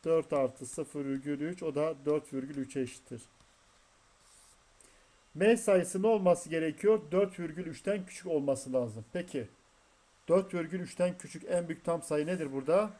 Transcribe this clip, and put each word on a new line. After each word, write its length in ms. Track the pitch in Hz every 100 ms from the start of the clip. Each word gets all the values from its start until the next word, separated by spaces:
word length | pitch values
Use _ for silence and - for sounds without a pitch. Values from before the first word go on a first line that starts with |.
Dört 280 | 160 165 151
artı 340 | 147 131 131 131
sıfır 380 | - 147 147
virgül 360 | 139 135 139 143
üç, 220 | 156 180
o 120 | 165
da 300 | 143 156 147
dört 280 | 139 151 147
virgül 240 | 135 135 143
üçe 240 | 135 139
eşittir. 420 | 127 - - 120 - _ _ _ _ _ _ _ _ _ _ - - _ _ _ - _ _ _ _
M 220 | 147 202 240
sayısı 460 | 226 190 175 190
ne 40 | 214
olması 420 | 214 185 175 160
gerekiyor? 520 | 160 160 151 202 220 147
Dört 280 | 180 202 185
virgül 260 | 170 156 185
üçten 400 | 143 - 202 185
küçük 200 | - 185
olması 460 | 156 139 127 131
lazım. 320 | 127 120 107 110
Peki, 360 | - 175 139 110 _ _ _ _ _ _ _ -
dört 260 | 196 190
virgül 260 | 180 165 180
üçten 380 | 175 - 180 180
küçük 260 | - 160
en 240 | - 175 170
büyük 160 | 165
tam 180 | - 170
sayı 240 | - 151 151
nedir 260 | 185 147
burada? 380 | 135 135 175 214 208